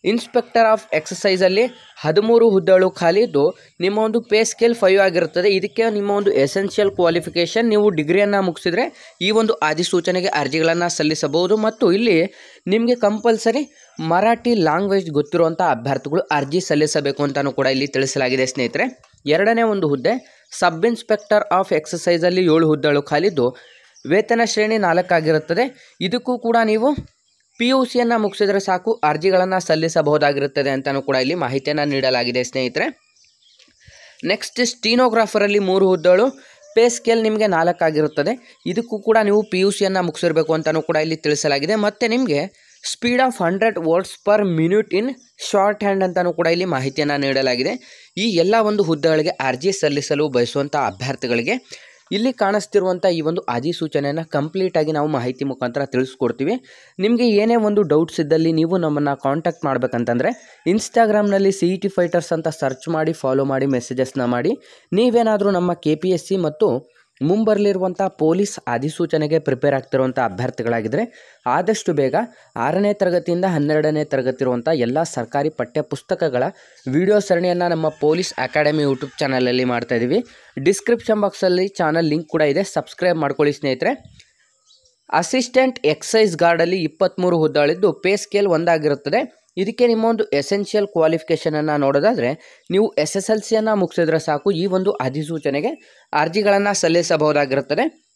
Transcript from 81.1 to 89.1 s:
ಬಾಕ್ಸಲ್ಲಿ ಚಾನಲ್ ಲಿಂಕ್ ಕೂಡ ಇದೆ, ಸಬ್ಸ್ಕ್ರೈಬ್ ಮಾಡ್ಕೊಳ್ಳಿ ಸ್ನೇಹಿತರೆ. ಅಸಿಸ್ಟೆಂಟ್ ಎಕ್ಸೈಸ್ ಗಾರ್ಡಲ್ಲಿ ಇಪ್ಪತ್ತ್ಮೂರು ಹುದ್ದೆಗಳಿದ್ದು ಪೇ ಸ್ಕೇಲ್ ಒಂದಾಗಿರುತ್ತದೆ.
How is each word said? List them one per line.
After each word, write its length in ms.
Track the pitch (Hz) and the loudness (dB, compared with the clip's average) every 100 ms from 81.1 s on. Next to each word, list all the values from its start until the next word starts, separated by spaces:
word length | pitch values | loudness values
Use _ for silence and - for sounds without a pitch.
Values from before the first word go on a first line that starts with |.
| 214 | 0
ಬಾಕ್ಸಲ್ಲಿ 480 | 202 - 185 180 190 | 0 0 0 0 -2
ಚಾನಲ್ 360 | - 165 165 | -2 0 0
ಲಿಂಕ್ 240 | 165 151 165 | 0 -2 -2
ಕೂಡ 140 | 165 | 0
ಇದೆ, 220 | 151 143 | 2 0
ಸಬ್ಸ್ಕ್ರೈಬ್ 540 | 196 - - - 180 165 | -2 -4 -6 -2 -2 0
ಮಾಡ್ಕೊಳ್ಳಿ 340 | 143 139 147 | -2 0 0
ಸ್ನೇಹಿತರೆ. 400 | 143 143 127 185 285 - - _ _ _ _ _ _ _ _ _ | 0 -4 -2 -2 -4 -10 -20 _ _ _ _ _ _ _ _ _
ಅಸಿಸ್ಟೆಂಟ್ 720 | - 175 262 247 254 262 254 147 | -2 0 -2 0 2 0 0 -2
ಎಕ್ಸೈಸ್ 500 | 156 - 220 214 165 | -2 0 2 2 2
ಗಾರ್ಡಲ್ಲಿ 460 | 170 170 170 190 | 2 4 0 0
ಇಪ್ಪತ್ತ್ಮೂರು 560 | 156 - 185 - 180 175 | -4 -2 -4 0 0 2
ಹುದ್ದೆಗಳಿದ್ದು 540 | 156 143 147 175 190 | 2 2 0 2 0
ಪೇ 240 | 156 180 202 | 0 -2 -2
ಸ್ಕೇಲ್ 300 | - 202 202 | -2 -2 2
ಒಂದಾಗಿರುತ್ತದೆ. 960 | 160 170 165 151 143 147 | 0 2 0 0 -2 -2